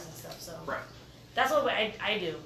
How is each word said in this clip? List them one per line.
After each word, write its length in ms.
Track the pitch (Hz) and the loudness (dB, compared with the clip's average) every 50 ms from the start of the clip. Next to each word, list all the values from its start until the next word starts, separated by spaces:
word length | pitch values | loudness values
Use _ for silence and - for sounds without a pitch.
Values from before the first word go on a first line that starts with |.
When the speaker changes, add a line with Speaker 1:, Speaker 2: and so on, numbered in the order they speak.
| - | -6
Speaker 1:
and 80 | 165 - | -8 -12
stuff. 260 | - - 165 - - | -12 -12 -12 -12 -12
So 140 | - 170 165 165 160 | -12 -12 -10 -8 -6
Speaker 2:
Right. 140 | 139 - - - - - - - - - - - - - | -4 -4 -4 -6 -10 -14 -16 -18 -18 -18 -20 -14 -4 2
Speaker 1:
that's 160 | 226 269 - | 4 4 6
what 160 | 311 294 269 | 6 6 6
I, 260 | 240 196 208 220 208 - - | 6 4 4 2 0 0 -2
I 160 | 185 202 214 202 | 0 0 2 2
do. 180 | 180 160 151 160 - | 0 -2 -2 -4 -8